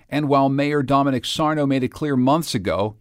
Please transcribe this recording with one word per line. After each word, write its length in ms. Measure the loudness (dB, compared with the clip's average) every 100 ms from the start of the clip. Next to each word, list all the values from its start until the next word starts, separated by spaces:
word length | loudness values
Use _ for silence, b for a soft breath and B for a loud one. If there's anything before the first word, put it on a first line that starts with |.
| b
And 200 | -4 0
while 180 | 2 2
Mayor 340 | 2 0 0
Dominic 420 | 2 2 2 -2 -4
Sarno 400 | -2 -2 0 0
made 180 | 0
it 60 | -2
clear 260 | -4 -2 2
months 400 | 2 2 0 -4
ago 400 | -2 -2 -4 -6